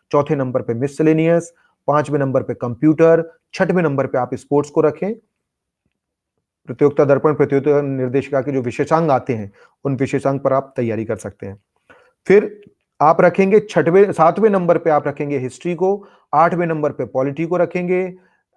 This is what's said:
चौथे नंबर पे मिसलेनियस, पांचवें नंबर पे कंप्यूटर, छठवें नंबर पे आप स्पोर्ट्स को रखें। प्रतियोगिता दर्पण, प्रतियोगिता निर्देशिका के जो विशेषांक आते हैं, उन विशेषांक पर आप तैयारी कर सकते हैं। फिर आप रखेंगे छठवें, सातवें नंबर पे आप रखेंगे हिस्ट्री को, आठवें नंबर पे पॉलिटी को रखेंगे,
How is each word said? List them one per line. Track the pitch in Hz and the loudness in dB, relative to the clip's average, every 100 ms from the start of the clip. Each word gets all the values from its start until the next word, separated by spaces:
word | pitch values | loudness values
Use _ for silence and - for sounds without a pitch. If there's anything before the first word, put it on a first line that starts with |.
| _ | _
चौथे | 143 143 147 | -2 0 -2
नंबर | 127 123 | -2 -4
पे | 113 | -4
मिसलेनियस, | 117 139 139 156 160 160 170 170 _ _ _ - | -4 -4 0 2 2 2 0 -2 _ _ _ -2
पांचवें | 147 139 143 | -2 0 -2
नंबर | 135 123 | -2 -2
पे | - | -4
कंप्यूटर, | 120 123 120 156 151 165 165 165 _ _ | -8 -8 0 0 4 4 4 0 _ _
छठवें | - 185 180 | -4 0 0
नंबर | 160 139 131 | 0 0 -2
पे | 135 | -2
आप | 120 123 | -4 -8
स्पोर्ट्स | - 143 143 | -2 -2 0
को | 165 | 0
रखें। | 151 151 190 233 _ _ _ _ _ _ _ _ _ _ _ _ _ _ - | 0 0 -6 -8 _ _ _ _ _ _ _ _ _ _ _ _ _ _ -16
प्रतियोगिता | 127 143 143 143 | 0 2 4 2
दर्पण, | 135 156 143 | 4 2 2
प्रतियोगिता | 143 139 139 143 | 0 0 2 0
निर्देशिका | 139 135 127 135 - 143 | 0 -4 -2 -2 -2 -4
के | 127 | -2
जो | 135 | -4
विशेषांक | 123 110 143 160 165 | -4 -4 -2 0 2
आते | 131 - | 0 0
हैं, | 113 101 - _ _ | -6 -8 -16 _ _
उन | 139 131 | -6 -4
विशेषांक | 135 135 135 139 | -2 -2 -2 -2
पर | 139 | 0
आप | 135 135 - | -2 -2 -6
तैयारी | 117 107 110 | -4 -4 -6
कर | 107 | -8
सकते | 101 - 101 | -8 -14 -16
हैं। | 101 _ _ _ _ _ _ - | -16 _ _ _ _ _ _ 2
फिर | 196 220 - - _ _ _ | 2 2 -8 -20 _ _ _
आप | 151 170 | 2 4
रखेंगे | 175 175 190 208 | 2 2 2 2
छठवें, | 208 175 165 185 202 | 2 0 2 4 2
सातवें | 160 165 175 214 | 2 2 2 2
नंबर | 196 175 160 | 2 2 0
पे | 165 | 2
आप | 147 147 | 0 -2
रखेंगे | 139 143 143 | -6 -6 -4
हिस्ट्री | 127 - 175 160 | -6 -8 -8 -2
को, | 190 202 - _ _ | -2 -2 -8 _ _
आठवें | 147 170 175 170 | 2 2 2 -2
नंबर | 156 147 | -2 -4
पे | - 120 | -4 -6
पॉलिटी | 127 139 143 165 | -4 -4 -4 -4
को | 175 | -2
रखेंगे, | 170 180 180 185 185 180 _ _ _ | -2 -2 -2 -2 -4 -10 _ _ _